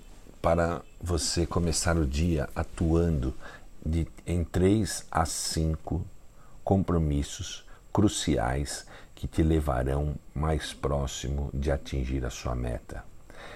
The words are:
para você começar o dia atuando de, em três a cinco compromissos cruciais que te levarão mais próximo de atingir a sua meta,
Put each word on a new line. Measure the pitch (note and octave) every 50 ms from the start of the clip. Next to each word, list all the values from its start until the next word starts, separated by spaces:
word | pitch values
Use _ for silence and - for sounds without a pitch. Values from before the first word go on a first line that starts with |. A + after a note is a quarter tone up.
| - - - - - - - - -
para | E2 E2+ E2+ E2+ E2+ E2+ C#2+ - - - -
você | - E2 E2+ D#2+ - - - - E2+
começar | D#2+ - F2+ E2+ E2+ D2+ - - F2+ E2
o | E2 D#2+
dia | C2 C2+ C#2+ E2 F2 E2 D2 C2 - -
atuando | - E2 - - - F2+ D#2+ D#2+ E2 E2+ E2+ D#2+ C#2+ B1 B1+ - - - - - - - - - - -
de, | D#2+ D#2 E2 D#2+ - - - -
em | - E2+ F2+ E2
três | - - F2 F2+ F#2+ G#2 A2 G#2 E2 - - - -
a | - - E2
cinco | - - - - - - E2 D#2+ D#2+ D#2+ D#2+ - - E2 E2+ - - - - - - - - - - - - -
compromissos | - G2+ G2 F2 - F2 E2+ D#2+ D2+ D2 C#2+ C#2+ - - - F2 - - - - - - - - - -
cruciais | - G2+ G#2 - - - - C#2+ B1 A1 A#1+ C2 C#2+ C#2+ - - - - - - - - - -
que | - - -
te | - - E2
levarão | D#2+ D#2+ D#2+ D2 D2 C2 B1 B1+ C2 C2+ C#2+ D2+ D2+ C#2+ - - - -
mais | C2 D2 D#2 D#2+ D2 - - -
próximo | - - C#2+ C#2 C#2+ C#2 C2+ - - - B1+ C#2 C#2 C#2+ C2+ -
de | C2+ C2+ C#2
atingir | C#2 C#2 - - - C#2 B1+ B1 C2 C2+ B1
a | A#1
sua | - - - B1+ B1
meta, | B1 A#1+ A#1+ A#1 - - - - - - - - - - - - - - - -